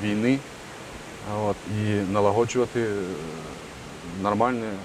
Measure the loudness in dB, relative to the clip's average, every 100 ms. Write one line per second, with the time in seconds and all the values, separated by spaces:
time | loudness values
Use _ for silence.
0 | 0 2 4 2 0 -14 -14 -14 -14 -14
1 | -14 -12 -6 0 0 0 -2 0 2 2
2 | 2 4 6 6 4 4 2 2 0 0
3 | -2 -4 -6 -8 -8 -10 -12 -12 -14 -12
4 | -10 -2 2 4 4 2 -2 -6